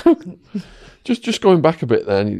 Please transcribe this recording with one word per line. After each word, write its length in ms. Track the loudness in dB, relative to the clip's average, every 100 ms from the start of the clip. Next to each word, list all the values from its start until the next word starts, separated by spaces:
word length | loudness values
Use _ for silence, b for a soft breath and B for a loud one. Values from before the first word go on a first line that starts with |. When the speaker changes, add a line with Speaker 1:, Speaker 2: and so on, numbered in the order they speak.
Speaker 1:
<laughs> 60 | 0 0 -2 -20 B -14 B B B B
Speaker 2:
Just, 180 | -6 -6
just 180 | -6 -2
going 220 | 2 4
back 180 | 2 -2
a 60 | -2
bit 180 | -2 0
then, 220 | -2 -2 -4